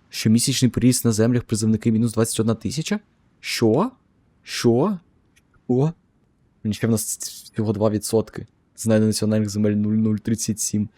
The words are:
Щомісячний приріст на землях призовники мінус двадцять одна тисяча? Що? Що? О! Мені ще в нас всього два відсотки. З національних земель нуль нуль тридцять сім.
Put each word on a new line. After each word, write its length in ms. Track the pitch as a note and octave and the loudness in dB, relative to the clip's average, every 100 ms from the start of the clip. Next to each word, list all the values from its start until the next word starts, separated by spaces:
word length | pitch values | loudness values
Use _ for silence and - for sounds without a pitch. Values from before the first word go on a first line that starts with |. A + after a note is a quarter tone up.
| _ | _
Щомісячний 640 | - A2+ A2+ C#3 B2 B2 | -2 2 2 2 2 0
приріст 340 | - A#2+ B2 A#2 | 2 2 2 0
на 60 | |
землях 320 | G#2+ A#2 A#2+ | 2 2 0
призовники 480 | - G#2+ A2 A2 A#2+ | -2 -2 0 0 2
мінус 220 | A2 A#2 | 2 0
двадцять 260 | A2 A#2 - | 0 -2 0
одна 160 | A2+ A2 | -2 0
тисяча? 440 | G2 C#3+ - G#3 _ _ _ _ | -4 -6 -4 -6 _ _ _ _
Що? 520 | - - A2+ B2 D#3 - _ _ _ _ | -8 0 2 2 0 -6 _ _ _ _
Що? 560 | - - A#2+ A#2 F#3 F#3+ _ _ _ _ _ _ - | -12 -2 2 2 0 -2 _ _ _ _ _ _ -2
О! 240 | B2 D#3 - _ _ _ _ _ _ | 0 0 -4 _ _ _ _ _ _
Мені 100 | G#2+ | -6
ще 140 | G#2 A2+ | -2 0
в 40 | |
нас 260 | A2 - - | 0 -2 -10
всього 560 | - - - - A2 | -12 -16 -12 -6 -4
два 160 | G2+ A2 | 0 0
відсотки. 580 | G#2 - A2+ - - - _ _ - | 0 0 -2 -2 -10 -14 _ _ -8
З 120 | A2+ | 2
національних 600 | A2 G#2+ G#2 G#2+ G#2+ G#2 | 4 4 0 0 0 0
земель 220 | G#2 G#2+ | 0 0
нуль 220 | G#2 G#2+ | 0 0
нуль 240 | A2 A2 G#2+ | 0 0 0
тридцять 420 | - A2+ - G#2 | -2 -4 -2 -4
сім. 300 | - G#2+ G#2 | -4 -2 -4